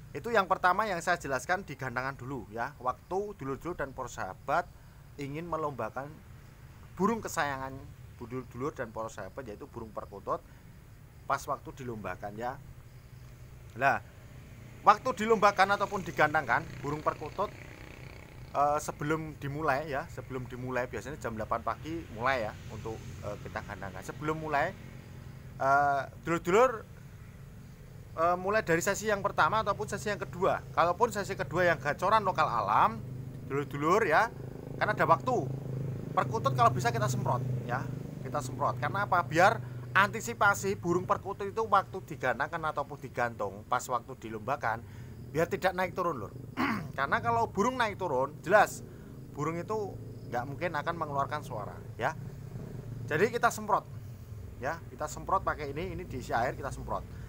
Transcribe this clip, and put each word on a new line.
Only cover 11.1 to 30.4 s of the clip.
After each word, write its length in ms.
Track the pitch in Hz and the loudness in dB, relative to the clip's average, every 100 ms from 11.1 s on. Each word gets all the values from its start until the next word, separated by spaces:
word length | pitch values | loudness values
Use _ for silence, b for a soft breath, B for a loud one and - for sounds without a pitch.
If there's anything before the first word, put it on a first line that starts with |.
| - | -12
pas 160 | - 139 151 | -2 -2 -2
waktu 320 | 131 160 156 | -6 -6 -10
dilombakan 560 | 123 110 95 90 104 104 | -8 -6 -6 -6 -8 -6
ya. 240 | 120 135 - - - - - - - - - - - 107 | -6 -6 -12 -16 -18 -18 -18 -18 -18 -16 -18 -16 -14 2
Nah, 240 | 135 113 - - - - - - - - | 4 4 0 -16 -18 -16 -16 -16 -16 4
waktu 400 | 185 208 262 254 | 6 6 4 0
dilombakan 560 | 220 220 202 202 196 202 | 4 6 8 8 6 6
ataupun 240 | 196 196 | 2 -2
digandangkan 560 | 175 - 151 156 131 127 165 - | -2 4 6 6 4 2 0 -6
burung 160 | 139 151 | -4 -2
perkutut, 480 | 160 156 151 - 208 - - - - - - - - - - | 0 -2 -4 -4 -4 -4 -14 -14 -16 -14 -14 -14 -14 -14 -4
eh, 260 | 131 143 147 | 2 2 2
sebelum 480 | - - 147 160 156 139 | -2 -4 -2 -2 -2 -8
dimulai 480 | 143 143 156 135 160 | -6 -2 0 0 0
ya, 160 | 135 170 | -4 -4
sebelum 320 | - 120 127 | -10 -8 -8
dimulai 400 | 123 123 127 127 | -8 -8 -4 -2
biasanya 320 | 123 120 107 151 | -2 -4 -8 -6
jam 160 | 123 | -6
delapan 320 | 110 107 113 | -4 -2 -2
pagi 400 | 113 110 143 110 107 | -2 -4 -6 -8 -8
mulai 380 | 110 123 135 107 | -2 0 2 0
ya 20 | 117 127 | -6 -10
untuk, 320 | 110 113 110 120 - | -10 -8 -8 -10 -10
eh, 120 | 104 104 104 | -8 -8 -8
kita 160 | 104 | -8
gandangkan. 400 | - 104 98 92 | -8 -8 -8 -8
Sebelum 320 | 95 - 151 156 | -10 -6 -4 -4
mulai, 320 | 156 147 165 - - - - - - - - - | 0 0 0 -2 -12 -16 -14 -14 -14 -14 -14 0
eh, 440 | 131 143 143 139 131 - | 6 6 6 2 -2 -6
dulur-dulur, 640 | 156 170 170 190 254 226 - - - - - - - - - - - - - | 0 0 6 8 8 4 -8 -16 -16 -14 -16 -14 -16 -16 -16 -16 -16 -16 -10
eh, 220 | - 165 180 | 2 4 4
mulai 240 | 185 214 | 4 2
dari 160 | 208 165 | 4 4
sesi 320 | 185 185 214 | 4 2 2
yang 100 | 202 | 2
pertama 460 | 196 190 160 214 208 | 2 4 4 4 2
ataupun 240 | 196 208 | 0 -2
sesi 160 | 202 208 | -4 -2
yang 120 | 202 | -2
kedua. 400 | 202 175 | -4 2